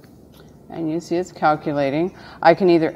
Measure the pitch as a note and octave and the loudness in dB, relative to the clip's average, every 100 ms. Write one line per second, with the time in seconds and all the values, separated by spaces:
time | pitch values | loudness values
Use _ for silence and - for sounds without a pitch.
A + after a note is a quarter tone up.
0 | - - - - - - - D#3+ D#3+ E3 | -20 -20 -20 -20 -20 -20 -18 -10 -8 -8
1 | - E3+ F3+ - D#3+ D3+ E3 C#3+ C#3 D3 | -6 -6 -6 -4 -2 -2 -4 -4 -4 -2
2 | F3+ - - - D#3+ E3+ F#3 E3+ D#3 | -4 -8 -20 2 4 4 4 2 0